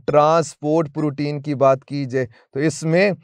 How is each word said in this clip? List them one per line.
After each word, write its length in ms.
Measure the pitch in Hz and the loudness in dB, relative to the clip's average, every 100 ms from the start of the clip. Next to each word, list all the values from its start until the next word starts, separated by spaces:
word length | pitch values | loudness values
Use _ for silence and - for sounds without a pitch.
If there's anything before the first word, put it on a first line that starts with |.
| - | 2
ट्रांसपोर्ट 880 | 147 151 165 147 - 147 160 151 | 2 4 2 0 -6 -2 0 -2
प्रोटीन 480 | 151 151 143 147 147 | -4 -4 -4 -6 -6
की 140 | 143 139 | -6 2
बात 280 | 135 135 | 2 2
की 220 | - 143 139 | -2 -8 -4
जाए 200 | 131 123 | -4 -4
तो 340 | - _ 135 | -8 _ -4
इसमें 540 | 156 147 160 170 202 175 | -4 -2 -2 2 2 -2